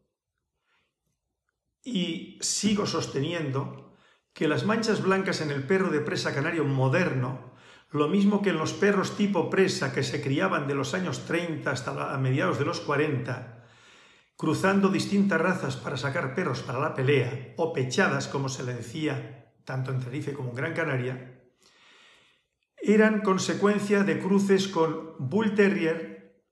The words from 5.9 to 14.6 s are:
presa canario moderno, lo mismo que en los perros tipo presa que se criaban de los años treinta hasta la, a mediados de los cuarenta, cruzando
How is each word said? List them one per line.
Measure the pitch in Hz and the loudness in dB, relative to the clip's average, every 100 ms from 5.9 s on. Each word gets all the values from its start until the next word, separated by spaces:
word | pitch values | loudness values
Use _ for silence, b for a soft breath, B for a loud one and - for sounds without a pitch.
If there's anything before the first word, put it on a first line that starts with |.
| 151 | 0
presa | - 131 160 | -2 -2 -2
canario | 139 151 170 | -2 -2 0
moderno, | 139 135 131 165 175 131 127 131 - B B B B | 0 2 4 4 2 0 -2 -6 -14 B B B B
lo | 147 147 | 0 2
mismo | 196 202 202 | 4 4 4
que | 196 | 2
en | 160 | 0
los | 143 | -2
perros | - 202 196 156 - | 2 2 2 0 0
tipo | 202 175 143 | 2 2 2
presa | 180 190 - 135 | 2 2 2 -2
que | 139 | -2
se | 131 - | -2 -2
criaban | 127 143 185 170 139 | -2 0 2 0 0
de | 139 | -2
los | 127 | -2
años | 185 180 131 - | -2 -2 -4 -2
treinta | 170 170 147 147 | -2 -2 -4 -4
hasta | 131 - | -4 -4
la, | 139 147 | -6 -4
a | 135 | -2
mediados | 131 131 180 123 | 0 2 2 0
de | 151 | -2
los | 170 | -2
cuarenta, | - 143 156 127 131 117 - - B B B B B B B - | -2 0 0 0 -4 -8 -10 -18 B B B B B B B -4
cruzando | 156 135 | -2 2